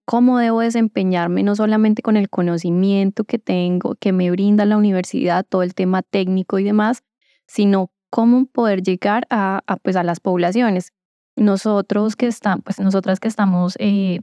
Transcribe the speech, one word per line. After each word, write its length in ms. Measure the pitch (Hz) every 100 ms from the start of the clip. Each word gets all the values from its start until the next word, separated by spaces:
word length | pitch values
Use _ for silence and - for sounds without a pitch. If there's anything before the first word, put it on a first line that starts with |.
cómo 340 | - 233 247 247
debo 220 | 233 226
desempeñarme, 800 | 233 233 226 214 190 180 170 180
no 120 | 202
solamente 480 | 208 214 214 214 214
con 140 | - 214
el 120 | 196
conocimiento 960 | - 175 170 - 175 190 196 196 -
que 140 | 208 226
tengo, 560 | - 185 180 180 - -
que 160 | 196
me 180 | 185 180
brinda 340 | 180 202 208 208
la 100 | 214
universidad, 680 | 208 185 180 190 180 175 196
todo 160 | 190
el 120 | 180
tema 280 | - 185 185
técnico 560 | - 202 185 190 185 190
y 60 |
demás, 380 | 202 208 214 240 _ _ _ _ _
sino 440 | - 202 196 185 _ _
cómo 360 | - 233 247 262
poder 360 | - 233 190
llegar 440 | 190 180 202 214 -
a, 320 | 226 196 196 -
a, 100 | 190
pues, 200 | - 185
a 60 |
las 180 | 175 170
poblaciones. 720 | - 180 175 208 240 185 - _ _ _ _
Nosotros 800 | - 208 196 220 202 196 208 214
que 140 | 214 240
estam-, 340 | 226 208 185
pues, 160 | - -
nosotras 400 | 196 196 185 190
que 80 | 226
estamos, 460 | 220 196 180 180 -
eh, 420 | 208 202 190 175